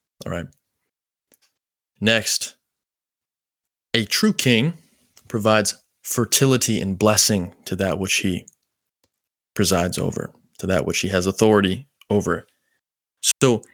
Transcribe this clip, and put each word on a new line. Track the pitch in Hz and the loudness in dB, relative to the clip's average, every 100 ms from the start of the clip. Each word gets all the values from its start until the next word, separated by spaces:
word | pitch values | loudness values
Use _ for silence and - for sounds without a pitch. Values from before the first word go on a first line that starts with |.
| _ _ - | _ _ -10
All | |
right? | 87 73 _ _ _ _ _ _ _ _ _ _ _ _ _ _ - | -8 -10 _ _ _ _ _ _ _ _ _ _ _ _ _ _ -4
Next, | 104 113 - - - - _ _ _ _ _ _ _ _ _ _ _ _ _ | 0 2 0 -6 -8 -16 _ _ _ _ _ _ _ _ _ _ _ _ _
a | 117 104 | -4 -2
true | - 214 | 0 0
king | - 135 113 147 170 _ _ _ _ _ | 0 2 2 2 -4 _ _ _ _ _
provides | 113 107 107 101 - _ _ | -2 2 2 2 -6 _ _
fertility | - - 113 - 135 127 - 107 | -8 -4 -2 2 2 2 0 -2
and | 95 95 | -2 0
blessing | 107 107 - 104 90 - | 2 4 2 0 -2 -10
to | - 90 | -10 -4
that | 95 82 | -2 -2
which | 95 - | -2 -2
he | 95 87 - _ _ _ _ _ _ _ _ _ _ | -2 -4 -8 _ _ _ _ _ _ _ _ _ _
presides | - 90 92 87 87 | -2 0 2 -2 -2
over, | 90 - - _ _ - | -6 -6 -10 _ _ -12
to | 90 | -2
that | 92 78 | -2 -2
which | 87 | -4
he | 95 | -2
has | 95 90 | -2 -2
authority | 95 110 104 95 92 - _ - | 2 4 4 4 -2 -8 _ -2
over. | 104 90 85 - _ _ _ _ _ _ _ - - | -2 0 -4 -6 _ _ _ _ _ _ _ -4 2
So | 135 113 - | 2 2 -4